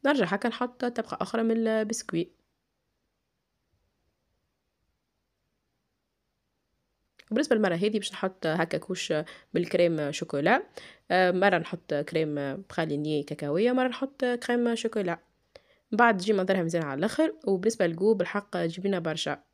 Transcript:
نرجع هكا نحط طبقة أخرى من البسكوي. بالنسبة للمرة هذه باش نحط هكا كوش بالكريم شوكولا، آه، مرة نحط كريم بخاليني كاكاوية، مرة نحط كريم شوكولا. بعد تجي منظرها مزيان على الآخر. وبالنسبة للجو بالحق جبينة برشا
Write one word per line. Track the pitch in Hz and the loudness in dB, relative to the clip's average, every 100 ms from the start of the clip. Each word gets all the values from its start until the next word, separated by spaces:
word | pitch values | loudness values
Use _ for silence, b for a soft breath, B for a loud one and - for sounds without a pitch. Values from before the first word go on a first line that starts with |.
| 269 | 2
نرجع | 285 175 | 2 0
هكا | 196 233 | 0 -2
نحط | 226 247 - 247 | -4 -6 -4 -6
طبقة | 240 226 - | -4 -8 -6
أخرى | 190 226 | -4 -2
من | 226 226 220 | 0 0 0
البسكوي. | 220 214 220 - 165 175 _ _ _ _ _ _ _ _ _ _ _ _ _ _ _ _ _ _ _ _ _ _ _ _ _ _ _ _ _ _ _ _ _ _ _ _ _ _ _ _ _ _ _ _ _ _ _ _ _ - | 0 -2 -6 -6 -6 -6 _ _ _ _ _ _ _ _ _ _ _ _ _ _ _ _ _ _ _ _ _ _ _ _ _ _ _ _ _ _ _ _ _ _ _ _ _ _ _ _ _ _ _ _ _ _ _ _ _ -4
بالنسبة | 214 302 226 | 0 2 4
للمرة | 196 170 | 4 2
هذه | 202 214 | 0 0
باش | 196 | -4
نحط | - 190 185 165 | -4 -6 -2 -2
هكا | 160 170 160 | 0 0 -2
كوش | - 185 - 156 160 B B | -4 -8 -2 -2 -2 B B
بالكريم | 170 175 180 175 160 147 | -4 0 2 2 2 -2
شوكولا، | 151 170 139 156 247 415 B B B _ | -4 -4 0 2 2 0 B B B _
آه، | 180 185 | 4 4
مرة | 180 196 180 | 4 4 4
نحط | 165 170 _ | -2 -8 _
كريم | 147 151 165 156 147 139 135 | -4 0 -2 0 -2 -4 -6
بخاليني | 196 - 160 147 151 151 | -8 -4 -2 -2 -2 -2
كاكاوية، | 143 147 147 156 233 | -4 -6 -2 0 2
مرة | 254 254 | 2 0
نحط | 247 269 _ 247 | -2 -8 _ -2
كريم | 240 - 240 240 233 | -2 0 0 2 0
شوكولا. | 226 220 185 170 _ _ _ b b b b | -2 -2 -4 -4 _ _ _ b b b b
بعد | 214 240 202 | 4 6 6
تجي | 190 | 2
منظرها | 208 185 190 | 0 2 2
مزيان | 165 170 | 2 0
على | 151 135 | -2 -2
الآخر. | 196 - 320 311 - | -2 2 0 0 -2
وبالنسبة | 196 196 226 175 | 2 2 2 0
للجو | 165 202 | 2 2
بالحق | 214 - 202 202 180 | 2 0 -2 -4 -4
جبينة | 170 165 196 190 | -2 -2 -2 0
برشا | 170 156 - 147 _ | -2 -4 -4 -6 _